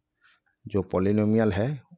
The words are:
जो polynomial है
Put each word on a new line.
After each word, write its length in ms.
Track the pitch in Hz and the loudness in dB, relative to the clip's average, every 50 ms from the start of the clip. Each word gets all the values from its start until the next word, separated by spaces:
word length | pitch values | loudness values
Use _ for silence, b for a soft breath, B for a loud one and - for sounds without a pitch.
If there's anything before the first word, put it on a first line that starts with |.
| _ _ _ _ _ _ _ _ _ _ _ _ - | _ _ _ _ _ _ _ _ _ _ _ _ -14
जो 220 | 104 104 98 90 - - | -6 -4 -4 -4 -2 -2
polynomial 580 | 92 92 98 104 107 107 107 110 113 110 104 | 0 0 2 2 2 2 2 2 2 2 0
है 300 | 90 98 110 135 151 127 - _ - | 0 0 -2 -4 -4 -8 -12 _ -12